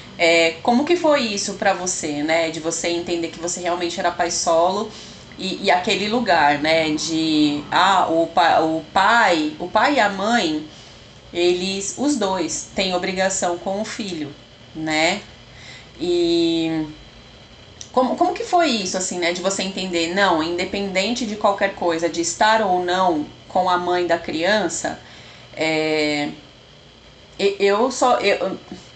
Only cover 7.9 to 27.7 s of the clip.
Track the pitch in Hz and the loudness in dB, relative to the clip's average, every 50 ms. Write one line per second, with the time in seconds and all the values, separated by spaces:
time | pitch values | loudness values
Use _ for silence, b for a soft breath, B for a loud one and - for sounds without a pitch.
7.9 | 196 180 - 151 165 165 170 - - 185 170 160 165 165 160 160 160 160 156 - | 4 4 2 2 2 2 0 2 2 2 4 4 4 4 2 2 0 -4 -6 -2
8.9 | - 160 190 208 233 240 220 190 175 156 151 151 156 - 185 180 190 214 233 277 | 0 2 4 4 4 4 4 4 4 2 0 -2 -4 -6 -6 -2 0 2 2 2
9.9 | 294 254 214 196 196 190 196 220 240 233 185 160 156 151 151 B B B B B | 4 2 2 2 0 -2 0 0 2 2 0 0 -2 -4 -6 B B B B B
10.9 | B B B B B - - - - 175 175 175 180 180 185 196 196 196 196 - | B B B B B -20 -20 -8 -2 0 2 2 2 0 -2 -4 -4 -4 -6 -8
11.9 | - - 247 294 294 226 202 190 190 185 160 160 - - - - - - 190 185 | -6 -2 -2 -2 0 0 -2 -2 -2 -2 -4 -4 -6 -8 -10 -8 -4 -4 -2 -2
12.9 | 180 180 185 190 185 185 185 196 190 - 202 175 175 170 - 196 190 202 220 - | -2 -2 -2 -2 -2 0 0 0 0 -2 -2 -2 -4 -4 -6 -6 -6 -4 -6 -6
13.9 | - - 214 190 180 156 147 135 139 - - - - - - - - 156 156 156 | -8 -8 -8 -8 -8 -8 -8 -10 -12 -16 -20 -20 -20 -20 -20 -16 -10 -8 -4 -2
14.9 | 156 156 160 175 196 208 - - - - B B B B B B B B B B | 0 2 2 0 0 -2 -8 -14 -20 -20 B B B B B B B B B B
15.9 | - - 139 180 175 175 175 170 170 170 165 165 165 165 165 160 160 160 156 151 | -10 -6 -2 0 0 2 2 2 2 2 2 2 0 0 -2 -2 -2 -4 -4 -6
16.9 | 151 - - - - - - - - - - - - - - - - - - - | -10 -16 -20 -20 -20 -20 -20 -20 -20 -20 -20 -20 -20 -20 -20 -20 -20 -20 -20 -2
17.9 | - 254 254 240 247 - 349 359 - 440 453 - 370 349 339 294 233 214 185 185 | 0 0 0 2 0 0 0 0 0 -2 -2 2 2 4 4 4 2 0 -2 -4
18.9 | - 185 185 - 185 180 170 170 175 180 180 196 190 - 190 190 190 190 185 185 | -4 -4 -4 -4 -4 -2 -2 -2 -2 -2 -2 -2 -2 -2 -4 -6 -6 -6 -4 -2
19.9 | 175 170 165 165 180 202 202 190 175 156 156 170 175 175 190 185 - 196 202 196 | -2 -2 -2 0 2 2 4 4 4 2 0 0 -2 -2 -4 -4 -4 -4 -4 -2
20.9 | 185 190 196 220 247 240 247 208 214 208 - 208 202 - 202 196 196 - 196 175 | -2 -2 -2 -2 -2 -4 -4 -6 -4 0 0 0 2 2 -2 -2 -2 -2 -2 0
21.9 | 165 165 170 170 165 170 165 - - - 220 220 220 220 214 190 180 180 180 180 | 0 0 -2 -2 -2 -2 -4 -4 0 2 4 4 4 4 2 2 0 0 0 0
22.9 | 180 185 190 180 165 151 151 - - - - - - 190 185 185 180 180 180 180 | 0 2 2 2 2 0 -2 -6 -12 -18 -12 -2 -2 0 2 2 0 0 0 0
23.9 | 180 180 175 170 170 165 - - - 156 165 185 214 214 185 160 - - - - | 0 0 0 0 0 -2 -2 -4 -4 -2 0 2 2 2 0 -2 -4 -4 -6 -6
24.9 | - - B B B B B B B B B B - - 156 160 160 156 156 156 | -8 -10 B B B B B B B B B B -6 -4 -2 0 0 0 0 0
25.9 | 156 156 151 151 147 147 147 156 - - - - - - - - - - - - | 0 0 0 0 0 -2 -4 -6 -8 -10 -18 -20 -20 -20 -20 -20 -20 -20 -20 -20
26.9 | - - - - - - - - - - 196 202 196 - 196 196 | -20 -20 -20 -20 -20 -20 -20 -14 -4 -2 0 0 2 2 2 2